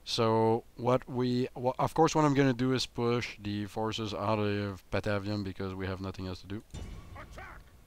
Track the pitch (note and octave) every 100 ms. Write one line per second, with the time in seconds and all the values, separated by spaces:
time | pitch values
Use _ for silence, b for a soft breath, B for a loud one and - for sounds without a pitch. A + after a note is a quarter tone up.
0 | - - A2+ A2+ A2+ A2+ - - A#2+ B2+
1 | - B2 B2+ B2 B2+ - B2 - C#3 -
2 | D#3+ D#3+ D3+ C#3 C#3 A#2 C3 B2+ - -
3 | A#2 A#2+ - - G#2 G#2 G#2 - A2 G#2+
4 | A2 G2 G2+ A2 G#2 G2+ G2+ F#2+ - G2+
5 | G#2+ G2+ G2 G#2 F#2+ F2+ G2 F#2+ F#2+ F#2+
6 | F#2+ F#2 F#2 F#2 - G2+ - - - -
7 | - - - - F#4+ E4+ - -